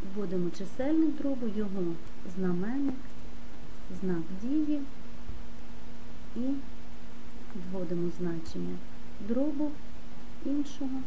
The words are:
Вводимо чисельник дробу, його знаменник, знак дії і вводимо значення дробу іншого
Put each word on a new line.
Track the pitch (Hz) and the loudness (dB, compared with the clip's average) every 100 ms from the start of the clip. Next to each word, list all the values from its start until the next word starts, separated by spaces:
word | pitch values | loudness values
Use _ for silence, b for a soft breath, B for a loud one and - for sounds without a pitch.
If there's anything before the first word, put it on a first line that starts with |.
| 190 196 | 0 0
Вводимо | 196 185 175 - | 0 0 0 0
чисельник | 190 - 262 320 320 247 | -2 0 0 2 2 2
дробу, | 277 269 240 202 | 0 0 0 0
його | 208 190 175 165 - - - 185 | 0 0 0 0 0 0 0 0
знаменник, | 185 175 196 262 277 254 - - - - - - - - - 185 | 2 2 2 2 0 0 0 0 0 0 0 -2 0 -2 0 0
знак | 185 175 165 185 | 0 0 0 0
дії | 226 302 302 294 269 - - - - - - - - - - - - - - 226 | 0 0 2 2 0 0 0 0 0 0 0 0 0 0 0 0 0 -2 0 0
і | 254 277 - - - - - - - - - 208 180 | 0 0 0 0 0 -2 -2 0 0 0 0 0 0
вводимо | 190 175 175 175 170 | 0 0 0 0 0
значення | 175 165 165 180 175 180 - - - - 208 | 0 0 0 0 0 0 0 0 0 0 0
дробу | 240 294 277 294 302 - - - - - - 254 | 0 2 0 0 0 0 0 0 0 0 0 0
іншого | 285 285 - 269 262 | 0 0 0 0 0